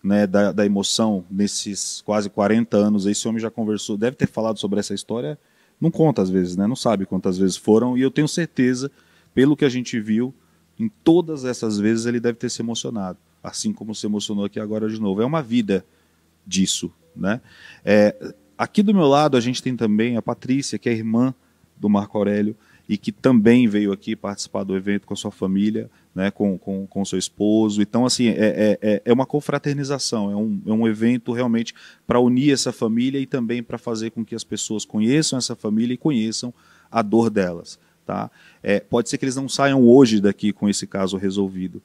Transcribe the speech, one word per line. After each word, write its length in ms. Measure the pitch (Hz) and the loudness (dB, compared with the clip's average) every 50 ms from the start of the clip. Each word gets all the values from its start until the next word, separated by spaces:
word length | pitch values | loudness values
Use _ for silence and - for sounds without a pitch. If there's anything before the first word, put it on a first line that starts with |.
| - | 0
né, 240 | 95 101 104 104 | 2 2 2 2
da, 240 | 98 92 101 104 98 | 2 2 2 2 2
da 140 | 82 101 104 | 2 2 2
emoção 600 | 101 101 98 95 - - - 113 110 107 95 87 90 | 2 2 0 -2 -2 -2 0 0 0 0 -2 -6 -6
nesses 720 | 98 98 101 101 - - - 104 101 - - - - - | -2 -2 -2 -2 -2 -6 -8 -8 -8 -8 -8 -10 -10 -10
quase 280 | - - 104 107 101 101 | -6 -2 -2 -2 -2 -4
quarenta 480 | _ - 101 101 107 113 117 - - | _ 0 0 2 2 2 0 2 2
anos. 280 | 104 104 104 107 104 92 | 2 2 2 2 0 0
Esse 220 | 101 104 - - | -2 -2 -2 -4
homem 120 | 117 110 113 | -4 -4 -4
já 100 | 110 113 | -6 -6
conversou, 480 | - - 113 107 107 101 - - 110 | -6 -6 -4 -4 -4 -4 -4 -6 -4
deve 180 | 101 110 120 135 | -2 -2 -4 -2
ter 120 | _ - | _ -4
falado 320 | - _ - 110 113 110 - | -4 _ -4 -4 -4 -4 -4
sobre 200 | - 98 101 104 | -4 -4 -4 -4
essa 140 | 101 - 101 | -4 -6 -8
história, 440 | 98 - - 110 117 131 147 151 - _ _ _ _ _ _ _ _ | -10 -8 -8 -8 -8 -8 -8 -10 -12 _ _ _ _ _ _ _ _
não 100 | 147 165 | -2 -2
conta 320 | 165 - 160 156 120 - | 2 2 2 2 4 2
às 80 | 98 92 | 0 0
vezes, 260 | 92 95 90 90 90 | 2 0 0 0 -2
né? 120 | 92 98 | -2 -2
Não 80 | 104 131 | -2 -2
sabe 300 | - - 123 110 98 98 | -2 0 0 0 0 -2
quantas 320 | - - 92 - 98 92 | -4 -6 -4 -2 -2 0
vezes 200 | 90 98 95 90 | 0 0 0 0
foram, 400 | - - - 107 113 120 123 127 | -2 0 2 2 2 2 0 -2
e 40 | 123 | 0
eu 100 | 131 135 | -2 0
tenho 160 | 127 147 151 | 0 -2 -2
certeza, 640 | 147 - - 170 156 _ - 127 123 127 123 131 143 _ _ _ _ _ _ _ _ _ | -2 -2 -6 -6 -6 _ 0 0 0 0 -2 -6 -10 _ _ _ _ _ _ _ _ _
pelo 240 | - 127 143 151 | 2 4 4 4
que 80 | - 151 | 2 2
a 40 | 139 | 0
gente 300 | 120 127 123 - - 120 | 0 -2 -6 -4 -6 -6
viu, 340 | 104 110 107 110 123 131 139 _ _ _ _ _ _ _ _ | -2 0 0 0 0 -4 -6 _ _ _ _ _ _ _ _
em 120 | _ 113 110 _ _ _ | _ -6 -6 _ _ _
todas 420 | 165 165 175 175 160 156 143 127 | 4 6 6 4 0 -6 -6 -6
essas 320 | 127 120 - - 110 107 | -6 -6 -4 -4 -2 -2
vezes 280 | 104 101 110 113 113 113 | 2 2 2 2 2 0
ele 140 | 120 120 120 | -2 -2 0
deve 180 | 113 120 117 | -2 -2 -2
ter 120 | 113 - 123 | -2 -6 -8
se 120 | - - | -6 -6
emocionado, 560 | 117 117 117 - - 135 120 107 95 92 87 _ _ _ _ _ | -6 -6 -6 -6 -8 -8 -6 -6 -8 -8 -10 _ _ _ _ _
assim 320 | _ 92 - - - 110 101 | _ -14 -10 -6 -6 -6 -6
como 220 | - 104 110 107 | -6 -10 -12 -12
se 100 | - - | -8 -6
emocionou 400 | 107 104 104 101 - 110 101 101 | -4 -4 -4 -4 -4 -4 -4 -4
aqui 140 | 101 _ 110 | -4 _ -8
agora 300 | 107 104 107 107 110 107 | -8 -6 -4 -4 -4 -4
de 100 | 110 110 | -4 -4
novo. 220 | 110 101 95 101 | -2 -2 0 0
É 40 | 113 | 0
uma 160 | 131 156 165 | 0 -2 -4
vida 440 | 147 110 117 123 113 98 98 92 - _ _ _ _ _ _ _ _ _ _ _ _ | -4 0 0 0 2 2 0 -2 -2 _ _ _ _ _ _ _ _ _ _ _ _
disso, 460 | - 90 92 95 - - - - 85 _ _ _ _ _ | -6 0 0 0 0 0 -4 -6 -10 _ _ _ _ _
né? 260 | - 90 95 107 127 _ - - - - - - - _ | -6 -4 -4 -4 -4 _ -18 -20 -20 -20 -20 -20 -10 _
É, 500 | - 101 104 104 104 - - - - - _ _ _ _ | 4 6 6 6 4 2 -2 -14 -16 -16 _ _ _ _
aqui 260 | - 117 - _ - 208 | -6 -6 -2 _ 0 2
do 100 | 202 214 | 4 4
meu 140 | 196 165 | 4 6
lado 280 | 139 139 143 151 151 123 | 6 6 6 4 4 2
a 60 | 127 | 2
gente 220 | 113 123 127 - - | 2 0 -4 -4 -4
tem 120 | 131 127 | -6 -4
também 420 | 113 120 110 104 104 113 123 120 | -2 0 0 2 2 2 0 0
a 40 | 113 | -2
Patrícia, 560 | - - 120 - - 123 127 139 135 - - | -4 -6 -8 -8 -4 -2 -2 -2 -2 -4 -8
que 100 | 104 - | -4 -2
é 60 | 123 117 | -2 -2
irmã 400 | 110 110 113 110 117 123 131 127 _ _ _ _ _ _ _ _ | -2 -2 -2 0 2 2 0 -2 _ _ _ _ _ _ _ _
do 140 | _ - 107 | _ 0 2
Marco 280 | 104 101 101 101 - | 2 2 0 -2 -2
Aurélio, 380 | 107 101 101 104 104 104 104 110 _ _ _ _ _ _ | -2 0 0 0 0 -2 -2 -4 _ _ _ _ _ _
e 100 | - 107 | -6 -6
que 140 | 101 - - | -4 -4 -8
também 560 | 110 _ - 135 127 117 104 117 117 123 123 | -8 _ 2 4 4 6 6 8 6 6 6
veio 240 | 113 101 104 104 101 | 4 2 2 0 0
aqui 240 | 98 98 - - 110 | -2 -2 -4 -8 -8
participar 480 | - - 101 101 - - - _ 104 98 | -6 -6 -10 -8 -8 -12 -8 _ -8 -4
do 120 | 95 95 | -2 -4
evento 320 | 95 92 101 101 101 _ | -4 -2 -2 -4 -4 _
com 60 | _ 101 | _ -10
a 40 | |
sua 140 | 98 - 104 | -8 -8 -10
família, 580 | - - - 95 95 98 101 107 110 110 110 113 _ _ _ _ _ | -6 -4 -4 0 0 2 2 0 0 -4 -8 -10 _ _ _ _ _
né, 160 | 92 92 101 | -4 -4 -4
com, 260 | - - 104 101 95 | -2 -2 -2 -2 -2
com, 300 | 90 _ - 98 95 98 | -4 _ -8 -8 -8 -8
com 180 | 95 _ 98 98 | -8 _ -6 -6
seu 140 | - - | -4 -4
esposo. 640 | 92 - - _ - 101 104 107 110 110 107 101 104 | -6 -6 -6 _ -2 0 2 4 4 2 2 2 0
Então, 240 | 101 101 - 117 123 | -2 0 0 0 0
assim, 220 | 123 123 - 127 | 0 0 2 0
é, 80 | 113 98 | 0 2
é, 420 | - 107 107 76 76 107 107 101 - | 2 2 0 2 2 2 2 2 0
é, 220 | - 107 104 95 - | 0 -2 -2 0 2
é 80 | 123 | 2
uma 140 | 117 127 131 | 2 2 2
confraternização, 1040 | - - 147 - - 143 143 - 147 143 143 143 135 143 135 - - - 113 101 101 | -2 -2 -6 -4 -2 -6 -4 -2 -4 -4 -4 -4 -4 -6 -6 -4 -4 -4 -2 -2 -2
é 60 | 101 | -2
um, 260 | 101 107 110 104 98 101 | -2 -2 -2 -4 -4 -2
é 40 | 104 | -2
um 160 | 110 110 113 | 0 2 2
evento 440 | 113 107 107 113 117 123 123 - - | 2 2 2 2 2 2 0 -2 -4
realmente 420 | 120 120 127 123 113 113 117 - - - - - - _ _ | -4 -2 0 0 0 0 -2 -4 -10 -18 -20 -20 -20 _ _
pra 140 | - 117 120 | 0 2 4
unir 340 | 123 123 123 127 135 147 139 | 4 4 4 4 4 4 2
essa 180 | 123 - 135 | 2 0 -4
família 480 | 120 - 120 113 110 117 123 131 135 139 | -4 -4 -2 -2 0 0 0 0 -2 -4
e 60 | 131 | -4
também 380 | - - 135 117 113 120 120 117 | -4 -4 -4 -2 -2 -4 -6 -6
pra 160 | _ - 117 | _ -10 -10
fazer 320 | _ - 117 110 110 113 | _ -8 -6 -6 -6 -8
com 120 | _ 117 110 | _ -8 -10
que 120 | - 113 | -8 -8
as 80 | 113 - | -12 -8
pessoas 420 | _ 120 104 - - 110 104 - | _ -8 -8 -6 -6 -6 -6 -6
conheçam 540 | _ - 107 107 113 131 151 156 - - 131 | _ -2 0 2 2 2 2 2 0 -2 -4
essa 160 | 117 - 123 | -4 -6 -8
família 400 | _ - 110 104 110 117 120 127 | _ -6 -2 -2 0 0 -2 -4
e 20 | |
conheçam 560 | 120 - 165 147 117 107 110 107 - - 123 117 _ _ _ _ _ _ _ | -2 -2 -2 0 0 -2 -2 -6 -8 -10 -10 -14 _ _ _ _ _ _ _
a 100 | - 113 | -2 -2
dor 300 | 113 104 104 113 117 113 | 0 2 2 2 2 2
delas, 480 | 107 107 95 87 87 85 85 - - _ _ _ _ _ _ | 0 0 -2 -2 -4 -8 -12 -18 -20 _ _ _ _ _ _
tá? 240 | - - 98 107 113 _ _ _ - _ _ | -8 -8 -8 -8 -10 _ _ _ -20 _ _
É, 180 | - - 101 101 | -4 -2 -2 -2
pode 300 | - _ - 120 117 - | -2 _ -2 -2 -2 -2
ser 80 | - | -4
que 80 | 135 - | -4 -4
eles 100 | 135 123 | -4 -4
não 140 | 135 135 127 | -4 -6 -6
saiam 340 | - - 139 139 135 135 127 | -2 0 2 2 4 6 8
hoje 380 | 120 120 135 139 113 110 104 | 10 10 10 10 8 6 4
daqui 320 | 98 101 98 - - 104 95 | 2 2 0 2 -2 -4 -2
com 160 | _ - 101 | _ -2 -2
esse 160 | 98 - - | -2 -2 -6
caso 320 | 98 - 98 98 92 98 | -8 -4 -4 -4 -2 -4
resolvido 640 | 95 98 98 95 101 101 95 95 92 92 90 87 95 | -4 -4 -4 -2 -2 -4 -4 -4 -6 -8 -8 -10 -12